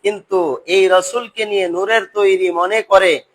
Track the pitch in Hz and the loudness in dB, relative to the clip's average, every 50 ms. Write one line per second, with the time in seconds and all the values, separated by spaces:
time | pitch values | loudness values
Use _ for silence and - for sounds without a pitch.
0 | - 202 214 196 - _ 190 185 175 151 127 - _ - 180 196 190 185 185 185 | -4 -4 -6 -6 -10 _ -2 -2 -2 -2 -4 -8 _ 0 0 2 2 4 2 2
1 | 180 - - 240 240 208 _ 226 220 208 202 196 185 175 170 180 196 202 226 226 | 0 -2 -8 -8 -8 -8 _ -8 -6 -4 -2 -2 -2 -2 -4 -4 -2 0 0 -2
2 | 190 - _ 208 202 196 190 185 185 180 170 170 175 185 208 220 208 _ 196 190 | -2 -4 _ 0 2 2 2 2 0 -2 0 -2 -2 0 -2 -4 0 _ 4 4
3 | 190 180 156 135 - _ | 4 4 0 0 -4 _